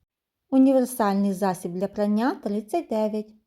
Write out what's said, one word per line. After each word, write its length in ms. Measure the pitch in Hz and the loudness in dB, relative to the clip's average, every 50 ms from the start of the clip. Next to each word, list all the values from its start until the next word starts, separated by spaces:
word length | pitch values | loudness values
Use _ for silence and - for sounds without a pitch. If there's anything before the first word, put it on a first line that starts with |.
| _ _ _ _ _ _ _ _ _ _ | _ _ _ _ _ _ _ _ _ _
Універсальний 840 | - 262 262 269 269 262 247 240 - - 226 202 196 196 202 202 196 | 4 4 6 6 6 4 2 0 -2 -2 0 0 0 0 0 0 0
засіб 380 | 180 202 196 180 175 - 180 | 0 -2 -2 -2 -2 -6 -8
для 160 | 175 185 196 196 | -6 -6 -6 -6
прання, 480 | 196 214 208 202 208 214 226 254 - | -4 -2 -2 0 0 0 0 0 -2
тридцять 520 | - - 226 202 208 220 - - 339 330 - | -4 -4 -6 -4 -6 -4 -4 -4 -4 -4 -2
дев'ять. 460 | 233 220 214 214 214 214 214 - - _ _ | -2 -2 -2 -2 -2 -6 -8 -10 -14 _ _